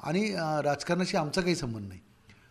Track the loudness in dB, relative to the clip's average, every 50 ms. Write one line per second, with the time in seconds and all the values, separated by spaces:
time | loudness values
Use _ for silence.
0 | -4 -2 0 2 2 0 0 -2 -2 0 0 2 2 2 2 0 0 0 0 2
1 | 2 2 2 0 0 0 0 0 2 2 2 0 0 -4 -4 -6 -8 -10 -12 -14
2 | -18 -20 -20 _ -20 -20 -20 -20 -20 -20